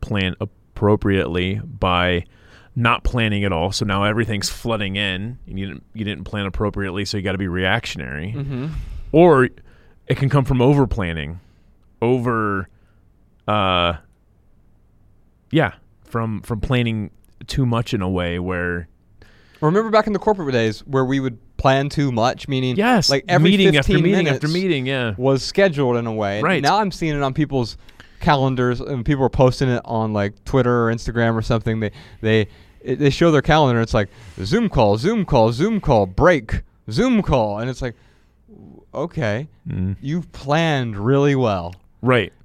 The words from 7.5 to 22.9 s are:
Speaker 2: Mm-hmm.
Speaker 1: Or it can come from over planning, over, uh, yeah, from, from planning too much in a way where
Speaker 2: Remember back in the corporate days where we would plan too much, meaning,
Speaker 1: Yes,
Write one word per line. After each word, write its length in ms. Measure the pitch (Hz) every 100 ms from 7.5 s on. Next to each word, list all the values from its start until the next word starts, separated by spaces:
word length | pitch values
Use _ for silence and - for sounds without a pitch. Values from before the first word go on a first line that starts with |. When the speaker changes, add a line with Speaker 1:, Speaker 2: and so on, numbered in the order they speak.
| 90 92 113 - - 64 73 90
Speaker 2:
Mm-hmm. 320 | 123 139 127 151 156 - - -
Speaker 1:
Or 320 | 156 175 135 127 - - - - - -
it 100 | 127
can 100 | 135
come 160 | 139
from 160 | 123 127
over 280 | 123 143 131
planning, 520 | - 87 82 73 87 - _ _ _ _ _
over, 680 | 117 127 120 113 107 98 92 _ _ _ _ _ _ _ -
uh, 460 | 107 95 90 87 85 - _ _ _ _ _ _ _ _ _ _ _ _ _ _
yeah, 220 | 160 120 - _ _
from, 380 | - 117 113 104
from 200 | - 110
planning 500 | - 123 117 110 104 - _ -
too 200 | - -
much 280 | 127 117 113
in 80 | 113
a 80 | 92
way 300 | 92 87 87
where 480 | 90 90 87 87 85 _ _ _ - _ _ _
Speaker 2:
Remember 300 | 151 196 220
back 160 | 214 214
in 60 |
the 60 | 196
corporate 320 | 220 202 143
days 280 | 127 113 104 -
where 180 | 135
we 140 | 131 139
would 180 | 131 113 - -
plan 320 | 139 135 143
too 220 | - 139
much, 360 | 113 123 - -
meaning, 280 | 131 127
Speaker 1:
Yes, 340 | 127 226